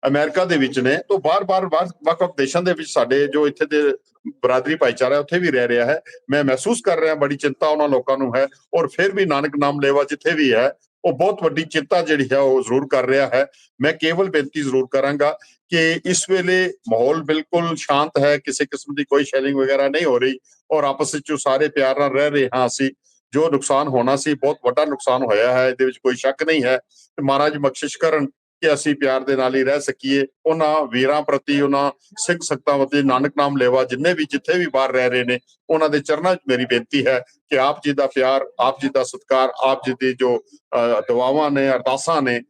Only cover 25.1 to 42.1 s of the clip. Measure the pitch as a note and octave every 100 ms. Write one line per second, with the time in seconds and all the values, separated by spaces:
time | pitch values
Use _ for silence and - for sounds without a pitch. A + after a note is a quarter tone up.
25.1 | B2+ B2 G#2 A#2 B2+ C3 B2+ C3 B2+ C3
26.1 | B2 C3 C#3 D#3 D#3+ B2 B2+ _ _ _
27.1 | - C#3 C#3 D3 D3+ C#3 C3 D3 - E3
28.1 | D#3 C#3 _ _ _ D#3+ D3 D3+ C#3+ C#3+
29.1 | C3 C3 C3+ B2+ C3 C3 C#3+ C#3+ - C3+
30.1 | C#3 C3+ _ D#3+ D#3+ D#3 D#3 C#3 A#2+ C3
31.1 | D3 D3 C#3 - C#3+ C#3+ C#3 C#3+ - _
32.1 | - - E3+ - C#3 - C#3+ C3+ C#3+ C#3
33.1 | B2+ C#3+ C#3+ C#3+ C#3 B2 B2+ B2+ B2 D#3+
34.1 | F3 D3+ C#3+ - F3 E3+ C3+ C3 B2+ B2+
35.1 | B2 A#2+ B2 _ _ _ D#3+ D#3 D3 C#3+
36.1 | D3+ F3 F3+ C#3 B2+ B2 A#2+ A#2 C#3+ A#2+
37.1 | B2+ B2 _ _ C3+ C3+ D3 D3 C#3+ C3+
38.1 | C3+ C3 C3+ C3+ - B2 B2 C3+ C3+ B2
39.1 | - _ C3 C3 - C3 C3+ C3 B2+ C3
40.1 | B2+ B2+ A#2+ - - _ - A#2 A2 G#2+
41.1 | A#2+ B2+ C#3+ D3+ C#3+ C3+ C3 C3 C3 -